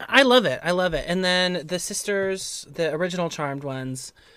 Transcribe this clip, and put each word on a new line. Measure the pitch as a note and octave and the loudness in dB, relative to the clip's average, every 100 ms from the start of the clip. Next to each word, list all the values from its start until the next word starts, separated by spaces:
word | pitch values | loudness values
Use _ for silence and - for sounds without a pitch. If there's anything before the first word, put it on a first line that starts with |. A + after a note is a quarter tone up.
I | - B3 | 2 4
love | C4+ B3 | 8 6
it. | F3+ B2+ | 4 0
I | E3 | 0
love | F3+ F#3 | 0 2
it. | D#3 - | 0 0
And | F3+ | 0
then | F#3 F3+ F3+ F3+ | 2 2 2 0
the | D3+ F3+ | -4 -6
sisters, | - G3+ - G3 F#3+ F#3+ - - - | -4 -6 -2 -2 0 -4 -6 -10 -12
the | D3 D#3+ | -4 -2
original | D#3 F3+ F3+ E3+ | 0 -2 -2 -4
Charmed | - D3 C#3 | -2 -4 -4
ones, | C#3 C3 C3 C3 - - - | -6 -6 -6 -8 -10 -18 -20